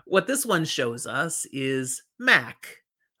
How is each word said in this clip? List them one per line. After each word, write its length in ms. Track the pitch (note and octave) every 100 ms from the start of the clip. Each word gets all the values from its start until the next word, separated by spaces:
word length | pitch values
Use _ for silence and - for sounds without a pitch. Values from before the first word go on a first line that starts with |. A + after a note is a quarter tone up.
| -
What 200 | F#3+ F#3
this 200 | C4+ A#3
one 180 | F3+
shows 420 | D#3 - B2 A#2 B2
us 400 | B2 E3 - -
is 500 | C#3 C3+ C3+ C3 - - _
Mac 580 | B3+ G3+ A#2 - - - _ _ _ _